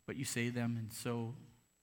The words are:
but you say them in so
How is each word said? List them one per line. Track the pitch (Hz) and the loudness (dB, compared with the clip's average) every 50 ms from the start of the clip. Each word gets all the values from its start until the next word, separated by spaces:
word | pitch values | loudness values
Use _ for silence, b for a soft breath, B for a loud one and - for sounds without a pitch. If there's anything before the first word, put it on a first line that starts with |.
| _ | _
but | - 104 | -6 -4
you | - 127 | -2 -2
say | - - 120 117 120 | 0 0 2 2 2
them | 120 123 120 117 120 | 2 2 2 2 2
in | 117 110 104 - | 2 0 -2 -6
so | - - 127 120 117 117 113 127 - - - - - _ _ _ _ | -4 -2 0 0 0 0 -2 -4 -8 -12 -16 -20 -20 _ _ _ _